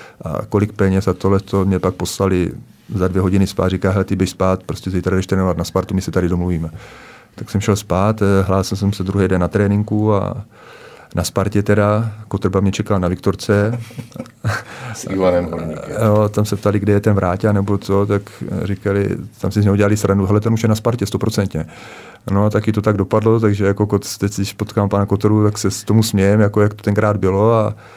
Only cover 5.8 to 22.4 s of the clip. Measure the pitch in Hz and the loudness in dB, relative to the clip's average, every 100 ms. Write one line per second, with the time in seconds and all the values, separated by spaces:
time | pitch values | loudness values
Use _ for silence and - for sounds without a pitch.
5.8 | 90 95 160 92 87 87 90 82 80 - | -2 -4 -2 -2 0 0 -2 -4 -6 -12
6.8 | - - - - - - - 101 104 98 | -18 -20 -20 -20 -20 -16 -6 -2 0 0
7.8 | - 90 104 110 101 98 95 95 92 98 | 0 0 0 2 2 2 2 0 0 -2
8.8 | 101 101 92 98 92 92 87 101 101 101 | -2 -2 -2 0 2 2 0 0 2 0
9.8 | 104 107 107 98 98 98 - - - - | 0 0 2 0 -2 -8 -12 -20 -20 -20
10.8 | - - - 87 - 98 98 104 101 104 | -20 -20 -8 -4 -2 -2 0 0 2 2
11.8 | 104 107 113 - - - 95 98 95 - | 2 2 -2 -6 -8 -4 0 0 0 0
12.8 | 107 98 90 92 101 92 - 101 107 120 | -2 0 0 -2 -2 -2 0 2 0 -2
13.8 | - - - - - - 110 - - - | -10 -16 -16 -16 -18 -8 -6 -6 -8 -14
14.8 | 123 110 - 95 92 90 82 82 82 78 | -14 -12 -6 0 2 2 0 -6 -8 -10
15.8 | - 110 113 104 104 107 107 101 107 101 | -8 0 2 4 2 0 -2 0 0 2
16.8 | 98 101 107 101 90 92 107 101 101 101 | 2 2 2 2 0 0 0 2 0 -2
17.8 | - 98 101 101 - - - 95 92 95 | 0 0 2 -2 -4 -12 -8 -6 -4 -4
18.8 | 101 101 98 - - - 98 104 101 101 | -2 0 -2 -4 -10 -6 -4 2 2 4
19.8 | 101 104 98 98 95 104 113 113 113 107 | 4 2 2 2 2 2 2 0 0 0
20.8 | 117 117 - 117 110 110 95 78 78 - | 0 -2 -2 -2 -2 -2 -2 -4 -8 -12
21.8 | - - - - - 101 | -20 -20 -20 -14 -2 2